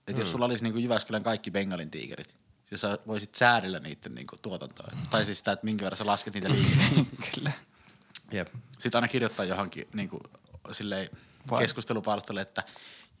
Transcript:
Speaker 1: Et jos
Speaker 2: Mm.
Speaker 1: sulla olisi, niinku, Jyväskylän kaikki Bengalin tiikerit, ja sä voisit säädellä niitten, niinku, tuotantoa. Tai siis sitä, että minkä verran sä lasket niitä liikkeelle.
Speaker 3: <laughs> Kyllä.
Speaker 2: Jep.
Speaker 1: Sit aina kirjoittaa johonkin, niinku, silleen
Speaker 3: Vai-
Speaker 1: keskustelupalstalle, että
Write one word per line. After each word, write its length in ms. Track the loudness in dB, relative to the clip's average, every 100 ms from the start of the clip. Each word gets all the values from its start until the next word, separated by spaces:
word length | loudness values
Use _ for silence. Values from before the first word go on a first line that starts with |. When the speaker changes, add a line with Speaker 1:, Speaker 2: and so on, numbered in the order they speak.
| -6
Speaker 1:
Et 120 | -2
jos 100 | -2
Speaker 2:
Mm. 40 |
Speaker 1:
sulla 120 | 2
olisi, 200 | 2 2
niinku, 140 | 0 0
Jyväskylän 440 | 2 2 2 -2
kaikki 280 | 0 0 -2
Bengalin 400 | -2 -2 -2 -6
tiikerit, 440 | -8 -8 -10 -12 _ _ _ _
ja 80 | -4
sä 200 | -2 -2 -4
voisit 280 | -6 -4
säädellä 460 | 4 6 6 2 -4
niitten, 340 | -8 -12 -12
niinku, 220 | -12 -12 -12
tuotantoa. 480 | -8 -8 -8 -12 -10 -8 2
Tai 140 | 2
siis 140 | 2 0
sitä, 140 | 0
että 120 | 0
minkä 200 | -2 -2
verran 120 | -2 -2
sä 80 | 2
lasket 280 | 2 0
niitä 140 | -4 2
liikkeelle. 560 | 4 6 8 8 6 4 0
Speaker 3:
<laughs> 140 | -6
Kyllä. 180 | -4 -4 -4 -10 _ -20 -20 _ -14 -6
Speaker 2:
Jep. 160 | -4 -4 -8 -16 -6
Speaker 1:
Sit 160 | 0
aina 140 | 2 2
kirjoittaa 360 | 2 0 0
johonkin, 440 | 0 0 -2 -6 -8
niinku, 260 | -6 -6 -8 -14 -20 _ -18 -12
silleen 380 | -8 -6 -4 -6 -10 -20 -18 -2
Speaker 3:
Vai- 80 | 2
Speaker 1:
keskustelupalstalle, 800 | 2 0 -4 -2 0 -2 -2 -6
että 220 | -4 -6 -8 -14 -20 -20 -20 _